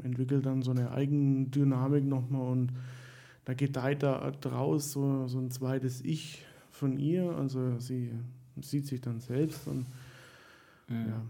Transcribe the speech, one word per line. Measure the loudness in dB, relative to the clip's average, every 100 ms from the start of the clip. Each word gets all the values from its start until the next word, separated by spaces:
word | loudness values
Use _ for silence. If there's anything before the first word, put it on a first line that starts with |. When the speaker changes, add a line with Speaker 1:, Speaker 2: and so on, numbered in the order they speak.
Speaker 1:
entwickelt | -4 -2 2 2 2
dann | 0
so | 2
eine | 0 0
Eigendynamik | 0 2 4 4 4 2 4 4 4 4 4
nochmal | 4 0 0 -2 0
und | 2 0 -2 -10 -14 -18 -20 -20 -12
da | -6
gedeiht | 0 0 2 0 2
da | 2 2 -2 -4
draus | -2 0 2 2 0
so, | 0 2 2 0
so | -2
ein | -2
zweites | -2 0 0 0 -2
Ich | -4 -4 -6 -14 -18 -20 -18
von | -2 0 2
ihr, | 2 2 0
also | 0 -2 0 0 -2
sie | -2 -4 -4 -6 -8 -12 -16 -14
sieht | -4 -2 -2
sich | -4
dann | -4 -6
selbst | -2 0 0 -2 -4
und | -4 -4 -10 -18 -20 -20 -20 -20 -20 -20 -16 -6
Speaker 2:
Mhm. | -4 -2
Speaker 1:
ja, | -4